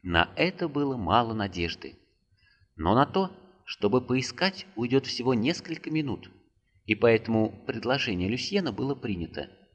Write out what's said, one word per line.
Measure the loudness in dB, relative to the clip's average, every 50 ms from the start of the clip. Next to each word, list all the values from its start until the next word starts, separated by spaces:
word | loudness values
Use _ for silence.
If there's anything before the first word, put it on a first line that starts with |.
| -2
На | 4 4 4 4 4 2
это | 0 0 0 0 -2 -6
было | -2 0 0 0 0 -2
мало | -2 0 4 4 4 4 2 0
надежды. | -2 -2 -2 -2 -2 -4 -4 -4 -8 -14 -18 -18 _ _ _ _ _ _ _ _ _ _ _ _ _ _ _ _
Но | -2 2 4 4
на | 4 4
то, | 2 0 -2 -2 -2 -6 -14 -20 -20 _ _ _
чтобы | -16 -6 _ 0 2 2 2
поискать, | 2 2 -2 -2 -2 -4 -4 -2 -2 -2 -2 -4 -18 -14 -6
уйдет | -6 -2 2 2 2 2
всего | 0 -8 -2 0 0 2
несколько | 2 2 0 -2 -2 -6 -10 -10 -10 -8 -4
минут, | -4 -2 -2 -2 -6 -6 -10 -20 -20 -20 _ _ _ _ _ _ _ _ _
и | -4 0
поэтому | 4 6 6 6 4 2 2 2 2 2 2 -2 -8 -8
предложение | -8 -8 -4 0 0 0 0 0 -2 -2 0 0
Люсьена | 0 -2 -2 -4 -2 -2 0 0 0
было | -2 -2 -4 -4 -4
принято. | -4 -4 -4 -4 -4 -4 -6 -6 -10 -10 -10 -14 _ _ _ _